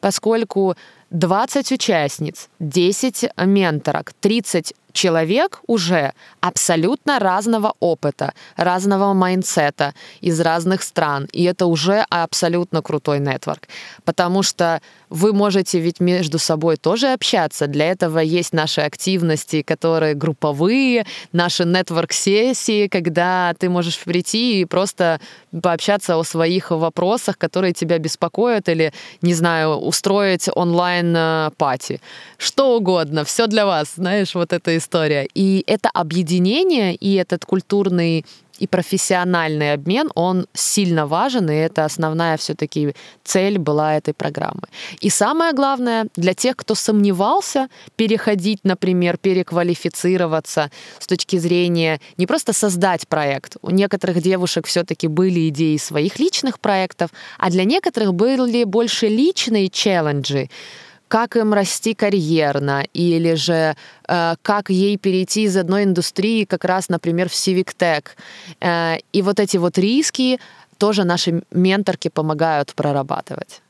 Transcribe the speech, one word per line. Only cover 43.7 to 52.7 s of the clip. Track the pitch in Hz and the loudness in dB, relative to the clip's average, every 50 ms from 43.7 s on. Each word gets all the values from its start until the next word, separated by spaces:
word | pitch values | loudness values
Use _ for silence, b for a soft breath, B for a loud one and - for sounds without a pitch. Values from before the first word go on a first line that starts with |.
| 147 151 151 156 156 | 0 0 0 0 0
этой | 151 - - 147 | 0 -2 -4 -6
программы. | _ 160 156 147 - - - - - - - B B B B 185 B - | _ -6 -6 -4 -4 -6 -6 -6 -8 -14 -14 B B B B -14 B -2
И | 208 | -2
самое | - - 208 220 294 320 330 330 311 | 0 2 0 0 2 2 0 0 2
главное, | 262 277 269 277 247 247 240 233 226 220 214 _ | 2 0 0 0 0 0 0 0 0 -2 -4 _
для | - 170 180 185 | -2 0 0 0
тех, | - - 247 254 | 0 -2 -2 -2
кто | - - - 220 | -2 -4 -4 -4
сомневался, | - - - 214 208 202 202 190 175 196 214 294 392 392 - - 285 269 262 B B B B B | -2 0 0 2 4 4 4 2 2 2 2 2 0 0 0 -2 -2 -2 -2 B B B B B
переходить, | _ 226 220 220 220 - - 208 196 170 208 214 196 _ | _ 0 0 2 0 2 0 0 0 0 -2 -2 0 _
например, | 190 185 180 - 185 185 180 175 175 170 | -2 -2 0 0 0 2 2 2 0 0
переквалифицироваться | - _ 196 185 185 180 - 170 170 175 175 175 - - 170 - - - 180 185 185 180 165 156 160 - - - - 151 143 B B B B B B | 0 _ 0 2 2 0 0 0 0 0 0 0 -2 -2 -6 -6 -2 -2 0 2 2 0 0 0 -2 -4 -2 -2 -2 -2 -2 B B B B B B
с | - | -4
точки | - 190 175 - _ - 180 | -4 -4 -4 -2 _ -2 0
зрения | 165 170 175 175 175 175 175 170 165 160 156 147 B B B | 0 2 2 2 2 2 2 2 2 0 0 -2 B B B
не | - 180 | -4 -2
просто | 185 285 320 - - 220 | 0 0 -2 0 -2 -2
создать | - - 208 | 0 0 0